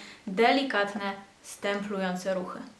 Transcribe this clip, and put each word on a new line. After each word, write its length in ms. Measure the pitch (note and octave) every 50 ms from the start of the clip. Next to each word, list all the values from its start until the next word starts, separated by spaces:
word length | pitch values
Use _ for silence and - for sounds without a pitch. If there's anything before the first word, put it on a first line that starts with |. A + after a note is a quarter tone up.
| - - - - -
delikatne, 840 | G#3+ F#3 F#3 A3+ B3 C4+ C#4 C#4 - - G3+ G3+ G3+ - G#3 G3+ G3 G3 - - - - -
stemplujące 920 | - - - - - G3+ G3+ G3+ G3+ G#3 G#3 F#3+ F#3+ F#3 F3+ F#3 - G3 F#3+
ruchy. 260 | F#3 F#3 - - - - - -